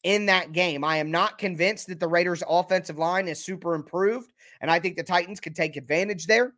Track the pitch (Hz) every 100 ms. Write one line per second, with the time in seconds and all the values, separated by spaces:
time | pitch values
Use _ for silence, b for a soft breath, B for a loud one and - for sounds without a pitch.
0 | 175 208 208 185 165 160 180 143 151 160
1 | 151 170 208 - 202 160 185 214 - 170
2 | 170 170 180 165 165 165 180 185 185 151
3 | 165 185 185 151 - 185 170 160 - 175
4 | 196 240 240 B B B 151 170 185 -
5 | 165 180 175 185 165 156 160 143 123 156
6 | 202 190 160 226 254